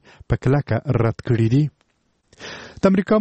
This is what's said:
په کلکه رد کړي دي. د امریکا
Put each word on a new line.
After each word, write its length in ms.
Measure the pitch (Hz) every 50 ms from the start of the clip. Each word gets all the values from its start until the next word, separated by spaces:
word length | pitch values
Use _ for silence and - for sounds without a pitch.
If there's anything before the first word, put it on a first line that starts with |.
| _ - - - - -
په 60 | 120 - -
کلکه 320 | 131 139 143 - - 110 113 - - - - 113
رد 160 | 113 - - -
کړي 200 | - 120 110 113 110 123
دي. 100 | 143 151 135 _ _ _ _ _ _ _ _ _ _ _ _ _ - - - - - - - - -
د 20 | - 190
امریکا 240 | 190 202 185 - 214 214